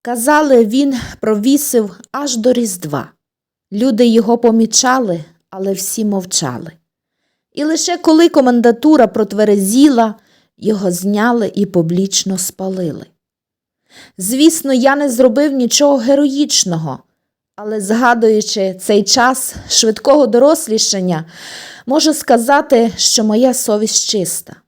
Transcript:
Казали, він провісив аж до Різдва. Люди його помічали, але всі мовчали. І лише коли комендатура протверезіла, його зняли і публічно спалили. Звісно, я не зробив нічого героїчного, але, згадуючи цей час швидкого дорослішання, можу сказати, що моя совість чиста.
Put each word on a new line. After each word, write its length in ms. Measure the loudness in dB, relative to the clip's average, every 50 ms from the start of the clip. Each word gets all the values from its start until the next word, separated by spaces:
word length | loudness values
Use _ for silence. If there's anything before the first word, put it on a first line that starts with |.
Казали, 640 | _ -6 -6 -2 0 2 2 2 4 4 4 4 4
він 300 | 2 2 0 0 0 -2 -4 -8 -12 -12 _
провісив 800 | -4 -2 -2 0 2 2 0 0 0 0 -2 -2 -2 -2 -10 -18 -20 _
аж 260 | -10 -8 -6 -6 -6
до 160 | -2 0 0 0
Різдва. 580 | 0 -2 -4 -6 -10 -8 -8 -6 -8 -8 -10 _ _ _ _ _ _ _ _ _ _ _ _
Люди 360 | -4 -2 0 0 2 4 2
його 300 | 4 4 2 2 2 0
помічали, 880 | 2 2 2 2 2 0 0 0 -2 0 0 0 0 0 -2 -4 -6 -8 _ _ _ _ _ -12
але 160 | -8 -6 -6 -4
всі 320 | -6 -6 -8 -6 -4 -4
мовчали. 680 | -2 -2 -4 -6 -4 -6 -4 -4 -4 -8 -10 -14 -16 -20 _ _ _ _ _ _ _ _ _ _ _ _ _ _ _ _
І 100 | -6 -4
лише 340 | -2 -2 -2 -2 -4 -6
коли 320 | -2 2 2 4 4 4 4
комендатура 760 | 4 2 2 4 2 4 2 2 2 2 2 4 4 4 4
протверезіла, 1080 | 2 2 -4 -4 -2 0 0 2 2 2 0 0 0 2 4 4 4 4 2 0 0 -2 -10 _ _ _ _ _ _ _
його 340 | _ -4 -4 -4 -2 -2 -4
зняли 600 | -4 -2 -4 -4 -2 0 0 0 0 0 -2 -2 -2
і 100 | -2 -4
публічно 720 | 0 0 -2 0 0 -2 -2 -2 -2 -4 -4 -4 -4 -6
спалили. 680 | -6 -8 -10 -10 -10 -10 -8 -6 -6 -6 -8 -8 -10 -16 _ _ _ _ _ _ _ _ _ _ _ _ _ _ _ _ _ _ -20 -20 _ _
Звісно, 560 | -10 -6 -4 0 4 4 4 2 2 -2 0 0
я 220 | 2 2 2 2
не 140 | 2 -2 -2
зробив 420 | 2 2 2 4 4 2 0 0 0
нічого 440 | -2 -2 0 0 2 2 2 2
героїчного, 1040 | 2 2 0 2 2 2 0 0 -2 -2 -2 0 -2 -2 -2 -4 -6 -6 -8 -10 -12 _ _ _ _ _ _ _ _ _ _ _
але, 260 | -14 -10 -8 -6 -6
згадуючи 920 | -2 -2 0 2 2 2 2 4 2 2 2 2 -2 -2 -4 -4 -4 -4 -4 -6
цей 220 | -2 0 2 2 2
час 520 | 2 0 2 2 2 0 -2 -6 -10 -12 -14 -10 -4
швидкого 580 | -2 0 0 0 -2 -2 2 2 4 4 4
дорослішання, 1000 | 2 4 4 4 4 4 2 -2 -4 -2 -2 -2 -2 -2 -2 -2 -2 -4 -4 -6 -12 -18 -20 -20 -18 -18 -18 -18 -20 -20 -16 _
можу 280 | -2 -2 0 0 0 -2
сказати, 760 | -2 0 2 2 2 4 2 2 0 2 2 2 2 2 0 -2
що 280 | -4 -2 -2 0 0 0
моя 300 | 0 2 2 2 2 0
совість 560 | -2 -2 -2 -2 -2 -2 -2 -2 -4 -4 -2
чиста. 460 | -2 -2 -2 -4 -6 -10 -12 -16 -20 _ _